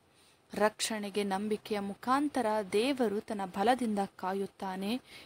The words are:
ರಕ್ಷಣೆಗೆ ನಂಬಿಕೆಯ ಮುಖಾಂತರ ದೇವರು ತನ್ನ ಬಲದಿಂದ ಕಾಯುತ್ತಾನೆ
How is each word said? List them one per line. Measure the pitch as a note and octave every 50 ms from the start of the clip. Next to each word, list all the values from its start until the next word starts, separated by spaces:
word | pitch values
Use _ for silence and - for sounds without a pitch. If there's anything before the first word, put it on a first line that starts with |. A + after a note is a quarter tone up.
| _ _ _ _ _ _ _ _ _ _ -
ರಕ್ಷಣೆಗೆ | G3+ G#3 G#3+ G#3 - - - A3+ G#3+ G#3 G3+ F#3+ G#3 G3+
ನಂಬಿಕೆಯ | G3+ F#3+ F#3+ G#3 G#3+ G#3+ G3+ - - G#3+ G#3
ಮುಖಾಂತರ | G3+ G3 G3 - - - B3+ C#4 D4 D4 - C4+ A#3+ G#3+ G#3+ G#3+ G#3+ F#3 F#3+
ದೇವರು | G3+ A3 C4 C#4+ B3+ B3+ G#3+ G3 G#3
ತನ್ನ | A3 - A3+ G3+ G3
ಬಲದಿಂದ | F#3 F3 G3+ G3 A3+ B3+ B3 B3+ A3+ G#3+ G3+ G3 F#3+ -
ಕಾಯುತ್ತಾನೆ | - - F#3 F#3+ G3 G3 F#3+ - - - G3 F#3 F#3 F#3+ G3+ A3+ C4 - - - - -